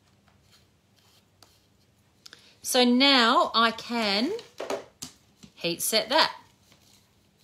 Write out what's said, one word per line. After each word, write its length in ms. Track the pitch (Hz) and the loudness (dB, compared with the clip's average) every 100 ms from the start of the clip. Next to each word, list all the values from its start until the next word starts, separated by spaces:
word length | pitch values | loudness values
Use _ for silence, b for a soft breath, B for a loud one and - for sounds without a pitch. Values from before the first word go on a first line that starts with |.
| _ _ _ _ _ _ _ _ _ _ _ _ _ _ _ _ _ _ _ _ _ _ - B B B | _ _ _ _ _ _ _ _ _ _ _ _ _ _ _ _ _ _ _ _ _ _ -20 B B B
So 220 | - 254 | -4 2
now 680 | 247 247 277 262 226 302 339 | 2 4 4 4 4 2 2
I 180 | 220 226 | 2 0
can 580 | 220 - 233 208 202 277 453 - - - - - _ - - _ _ - | 0 -8 -4 -2 -2 -2 -6 -12 -14 -10 -10 -12 _ -20 -20 _ _ -20
heat 280 | - 170 170 | -10 -8 -6
set 260 | - 220 - | -2 -2 0
that. 220 | 302 - - - _ _ _ _ _ _ _ _ _ | 0 0 -4 -20 _ _ _ _ _ _ _ _ _